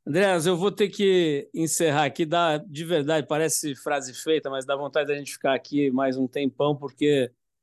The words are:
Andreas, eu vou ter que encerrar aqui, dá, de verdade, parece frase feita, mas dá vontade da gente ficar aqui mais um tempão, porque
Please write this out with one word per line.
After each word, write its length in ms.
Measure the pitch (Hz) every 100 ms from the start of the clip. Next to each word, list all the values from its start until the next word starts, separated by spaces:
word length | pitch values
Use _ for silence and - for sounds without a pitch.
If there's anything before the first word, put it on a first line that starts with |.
| -
Andreas, 400 | 147 196 180 156
eu 120 | 180
vou 140 | 202
ter 180 | 190 202
que 600 | - 202 185 165 143 -
encerrar 500 | - 160 - 165 143
aqui, 220 | 147 139 165
dá, 320 | 170 170 151
de 260 | 202 143
verdade, 420 | 165 170 143 160 131
parece 500 | 151 160 - 151 131
frase 380 | - 143 127
feita, 360 | 120 - 156 139
mas 160 | 135 131
dá 100 | 139
vontade 320 | 143 156 143
da 80 | 143
gente 160 | 139
ficar 240 | - 143 131
aqui 340 | - 147 143
mais 280 | 127 135 131
um 100 | 127
tempão, 480 | - 139 - 143 143
porque 560 | 139 - 147 143 120 _ _ _